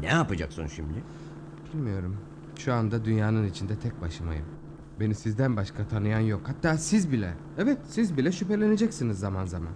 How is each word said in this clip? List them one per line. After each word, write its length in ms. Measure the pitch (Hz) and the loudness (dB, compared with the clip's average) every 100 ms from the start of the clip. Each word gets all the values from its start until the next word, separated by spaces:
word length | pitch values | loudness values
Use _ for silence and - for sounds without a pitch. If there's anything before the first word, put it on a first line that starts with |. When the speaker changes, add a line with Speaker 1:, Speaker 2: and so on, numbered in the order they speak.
Speaker 1:
ne 60 | 78 | 2
yapacaksın 600 | 160 110 90 76 - 76 | 4 4 0 -2 -4 -6
şimdi? 360 | - 76 85 - - - - - - - | -6 -6 -6 -8 -12 -14 -14 -14 -14 -8
Speaker 2:
Bilmiyorum. 420 | 160 123 98 90 101 - - - - | -4 -2 -2 -2 -6 -8 -14 -14 -6
Şu 160 | - | 0
anda 300 | 120 110 113 | 2 2 2
dünyanın 420 | 110 110 107 110 104 | 2 4 4 4 2
içinde 300 | - 98 107 | 0 -4 -2
tek 220 | 117 - | -4 -4
başımayım. 440 | 85 - 82 78 78 - - - - - | -6 -4 -4 -4 -6 -10 -14 -16 -14 -2
Beni 140 | 107 | 0
sizden 420 | 107 113 107 131 107 | 0 0 2 2 2
başka 320 | 98 - 101 | -2 -4 -2
tanıyan 320 | 110 104 110 | 0 2 4
yok. 200 | 110 101 | 2 2
Hatta 340 | - 143 165 156 | -2 -2 2 2
siz 340 | - 214 170 | 4 2 4
bile. 220 | 123 92 80 - - | 2 0 -4 -8 0
Evet, 200 | 220 277 - | 2 2 0
siz 280 | - 220 147 | 0 2 4
bile 160 | 139 | 2
şüpheleneceksiniz 880 | 180 190 208 214 214 226 - 117 98 | 2 0 4 4 4 4 2 0 0
zaman 280 | 101 95 92 | 0 0 -2
zaman. 260 | 87 82 | -2 -4